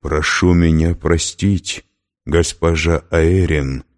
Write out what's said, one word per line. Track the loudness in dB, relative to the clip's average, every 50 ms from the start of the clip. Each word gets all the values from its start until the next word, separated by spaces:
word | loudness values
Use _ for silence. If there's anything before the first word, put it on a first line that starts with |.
Прошу | _ -2 -4 -2 -2 -2 -2 0 2 4 4
меня | 4 4 4 2 2 2 0 -2
простить, | -2 0 0 0 0 0 -6 -8 _ -2 -2 -2 -2 -4 -8 -12 -12 -14 _ _ _ _ _ _ _ _
госпожа | -2 0 0 0 0 -4 _ -2 -2 0 0 0 0 -2 -2 -4 _
Аэрин | -2 0 2 2 2 2 2 0 0 -2 -2 -4 -8 -10 -12 _ _